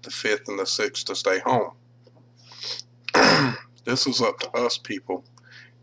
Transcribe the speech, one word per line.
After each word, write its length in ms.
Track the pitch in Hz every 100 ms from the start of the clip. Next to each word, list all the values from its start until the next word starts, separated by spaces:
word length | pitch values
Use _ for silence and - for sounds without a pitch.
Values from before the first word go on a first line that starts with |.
the 100 | -
fifth 380 | - 110 104 -
and 100 | 98
the 60 | 95
sixth 400 | - 101 - -
to 100 | 95
stay 240 | 98 95
home. 320 | 123 123 87 - _ _ - - _ _ - - - - - _ -
<clears throat> 420 | - - 165 131 107 - _ -
This 200 | 127 139
is 160 | 120
up 160 | 110 -
to 120 | -
us, 260 | - 120 -
people. 460 | - 101 - 92 - - - - - _